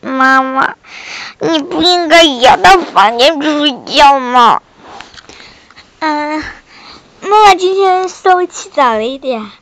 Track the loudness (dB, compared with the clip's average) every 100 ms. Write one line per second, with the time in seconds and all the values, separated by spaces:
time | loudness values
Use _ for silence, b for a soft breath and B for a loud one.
0 | -8 -2 2 2 0 -4 -4 -6 B B
1 | B B B B -4 -4 -4 -4 0 0
2 | 2 2 2 2 2 4 4 4 2 0
3 | 0 2 0 0 -2 -2 -2 -4 -6 4
4 | 4 4 0 2 2 2 _ _ -20 -20
5 | -20 -20 _ B B B B B _ _
6 | -6 -4 -6 -8 -10 B B B B B
7 | _ _ -2 4 4 4 0 0 0 0
8 | -4 -6 0 0 -2 -10 -10 -2 0 0
9 | -6 -8 -8 -8 -10 -20